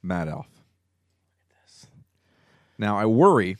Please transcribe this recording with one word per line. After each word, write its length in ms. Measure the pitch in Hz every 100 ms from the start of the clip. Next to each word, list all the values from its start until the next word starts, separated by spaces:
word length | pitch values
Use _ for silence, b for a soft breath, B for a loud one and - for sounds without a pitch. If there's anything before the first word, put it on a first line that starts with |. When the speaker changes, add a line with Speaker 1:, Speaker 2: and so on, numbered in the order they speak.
Speaker 1:
Mad 260 | 90 90 80
Elf. 180 | 76 -
Speaker 2:
Look 1040 | _ _ _ _ _ _ _ _ _ _
at 160 | _ _
this. 200 | - - _ _ _ _ _ _ _ _ _
Speaker 1:
Now, 180 | 104 104
I 80 | 110
worry 520 | 113 185 151 92 92